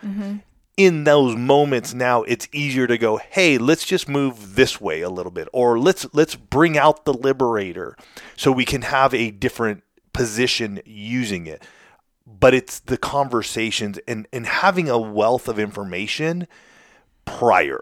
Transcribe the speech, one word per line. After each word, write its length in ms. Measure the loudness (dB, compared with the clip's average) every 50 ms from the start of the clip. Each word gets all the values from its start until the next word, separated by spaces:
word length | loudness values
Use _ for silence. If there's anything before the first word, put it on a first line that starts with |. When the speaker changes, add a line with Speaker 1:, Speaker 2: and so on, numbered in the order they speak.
| -12
Speaker 1:
Mm-hmm. 340 | -10 -8 -8 -8 -8 -10 -12 -14 _ _ _ _ _ _ 4
Speaker 2:
In 280 | 4 4 4 4 4
those 320 | 4 6 6 4 4 0 0
moments 560 | 2 4 4 4 4 2 0 -2 -4 -6 -6
now, 300 | -4 0 0 0 0 0
it's 260 | -2 -4 -4 -4 -8
easier 340 | -8 -6 -4 -2 0 0 0
to 120 | 0 2 0
go, 180 | 0 0 0 -2
"Hey, 400 | -4 -4 0 2 4 4 4 4
let's 280 | 4 2 2 2 0
just 240 | -2 -4 -4 -2 -4
move 460 | -2 -2 -2 -2 -4 -8 -14 -4 2
this 260 | 2 2 2 2 -2
way 200 | -6 -6 -4 -4
a 80 | -4 -6
little 220 | -6 -8 -10 -8
bit," 160 | -10 -10 -10 -6 -2
or, 260 | 2 2 2 2 4
"Let's, 260 | 2 2 0 0 -4 -2 0
let's 220 | 2 2 2 -2
bring 420 | -8 -10 _ 2 2 2 4 4 4
out 280 | 4 4 4 2 0
the 80 | -4 -2
liberator 800 | 0 0 0 2 2 2 0 0 0 -2 -4 -8 -10 -12 -12 -14 -16 -20 _ _ -20 -20 -20 -12
so 160 | -2 0 2
we 140 | 2 2 0
can 160 | -2 -2 -4
have 320 | -4 -2 2 2 4 4 2
a 180 | 0 -2 0
different 520 | 0 2 2 2 2 0 -2 -2 -2 -4 _ _ _ _ _ _
position 720 | -4 -4 -4 -2 0 0 0 0 0 -2 -4 -6 -6 -10 -14
using 640 | -16 -18 -16 -10 -6 -4 -4 -2 -2 -4 -6 -6 -10
it." 160 | -14 -16 -18 -20 -20 _ _ _ _ _ _ _ _ _ _ _
But 260 | -2 2 4 4 4
it's 260 | 4 0 -4 -10 -16
the 180 | -8 -6 -6 -6
conversations 1000 | -4 -4 -2 -2 -2 -2 -2 -4 -4 -4 -4 -4 -4 -4 -4 -4 -6 -6 -8 -10 -10 -10
and, 200 | -10 -10 -10 -12 -12
and 120 | -10 -8 -6
having 420 | -4 0 0 0 0 0 0 0
a 80 | 0 0
wealth 500 | -2 -2 0 0 2 2 2 0 -2 -4
of 120 | -4 -4
information 880 | -6 -6 -6 -10 -10 -8 -8 -8 -6 -6 -6 -4 -4 -4 -4 -6 -8 -10 _ _ _ _ _ _ _ _ _ _ _ _ _ _ _
prior. 560 | -14 -6 0 4 4 4 4 4 0 -2 -6